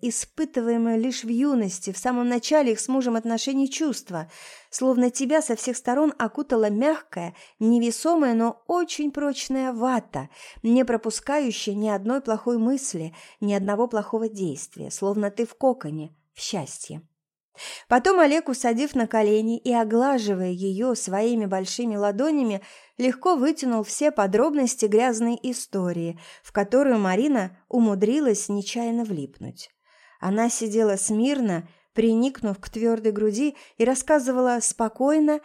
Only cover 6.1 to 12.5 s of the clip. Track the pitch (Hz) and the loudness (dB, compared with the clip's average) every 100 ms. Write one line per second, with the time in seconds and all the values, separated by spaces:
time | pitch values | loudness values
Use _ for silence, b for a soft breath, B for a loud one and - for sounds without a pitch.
6.1 | - 226 - 294 233 214 208 285 311 - | 0 -4 -4 -2 2 2 2 2 0 -6
7.1 | 180 170 B B - 220 240 233 - 320 | -12 -10 B B 0 4 4 2 0 2
8.1 | 339 269 226 233 - - 349 339 - 294 | 4 4 2 0 -2 -4 -2 -2 -4 -4
9.1 | 285 285 269 - 262 262 226 254 240 - | -2 -4 -4 -4 -4 -4 -2 0 0 -4
10.1 | 143 139 B B B 226 247 240 226 226 | -10 -12 B B B 2 4 4 0 -2
11.1 | - - 294 262 214 - 202 214 196 202 | -6 -2 0 0 -2 -6 -2 -2 -2 -2
12.1 | 269 269 214 240 | -2 -2 -2 -2